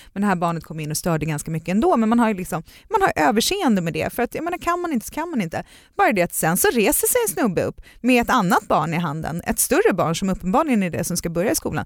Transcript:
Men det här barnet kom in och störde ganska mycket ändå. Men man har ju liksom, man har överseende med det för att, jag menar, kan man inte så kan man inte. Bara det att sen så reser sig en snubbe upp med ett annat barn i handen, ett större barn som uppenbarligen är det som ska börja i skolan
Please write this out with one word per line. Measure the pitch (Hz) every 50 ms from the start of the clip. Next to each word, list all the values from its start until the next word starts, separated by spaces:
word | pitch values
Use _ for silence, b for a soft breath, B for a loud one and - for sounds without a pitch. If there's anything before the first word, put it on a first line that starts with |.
| B B B
Men | 196
det | 202 208
här | 190
barnet | 175 175 170 170 165 -
kom | - 165 160
in | 156 147
och | 151 -
störde | - 180 165 156 151
ganska | 156 156 147 - -
mycket | 160 160 - -
ändå. | 180 208 247 359 359 240
Men | 220 214
man | 233 240
har | 240 220
ju | 214
liksom, | 180 185 - - 156 160 B B B B B
man | 392 440
har | 392 359 -
överseende | - 311 277 240 208 - - 359 415 381 269 214 190
med | 165 165 151
det | 156 147 - -
för | - 240
att, | 254 -
jag | - 302
menar, | 339 339 349
kan | - 339 339 349
man | 349 339 311
inte | 233 -
så | - -
kan | 302 311 349
man | 339 240
inte. | 190 160 - - - B B B B B B -
Bara | 403 349
det | 247 190
att | 170 175 -
sen | - - 160 165 214
så | - 403
reser | 349 240 294 277 294 - - 440
sig | - 494 466 -
en | -
snubbe | - 285 220 170 160 113
upp | 98 - - B B B B
med | - 240 254 240
ett | 233 -
annat | - 247 196 175 233 302 - -
barn | - 180 151 160 143
i | 160
handen, | 175 165 143 160 156 - 151 175 -
ett | - - -
större | - - 254 320 453 453 -
barn | - 165 147 165
som | - 196 190
uppenbarligen | 180 - - 180 190 269 320 311 254 214 190
är | 175
det | 160 - 165
som | - 175 175
ska | - 175
börja | 165 170 175 240
i | 320
skolan | - - - - - -